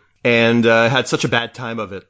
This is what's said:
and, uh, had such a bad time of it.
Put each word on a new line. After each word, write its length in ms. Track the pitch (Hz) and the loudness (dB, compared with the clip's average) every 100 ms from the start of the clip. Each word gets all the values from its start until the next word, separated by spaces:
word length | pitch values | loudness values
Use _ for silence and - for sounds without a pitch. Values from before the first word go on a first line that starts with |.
| _ _ | _ _
and, 420 | 123 117 117 120 113 | 0 2 2 2 4
uh, 220 | 113 113 | 4 2
had 180 | 127 123 | 0 -2
such 180 | 151 | -4
a 40 | 127 | -2
bad 260 | 120 117 | -4 -6
time 240 | - 123 113 | -10 -12 -10
of 140 | 98 | -10
it. 120 | 95 | -14